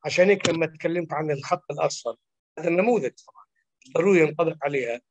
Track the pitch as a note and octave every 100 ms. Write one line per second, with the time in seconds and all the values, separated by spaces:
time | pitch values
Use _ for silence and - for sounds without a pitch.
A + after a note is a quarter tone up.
0 | D3+ E3+ F#3 G3 F3+ E3 D#3+ D#3 E3 F3
1 | E3 D3+ D#3 C#3+ - F3+ _ D3 D#3 -
2 | A#2+ A2+ _ _ _ - E3 E3+ G#3+ A#3
3 | C3 - - - - _ _ _ - E3
4 | F3+ F#3 D#3 D3+ E3 - C#3 C#3+ A#2+ A#2+
5 | _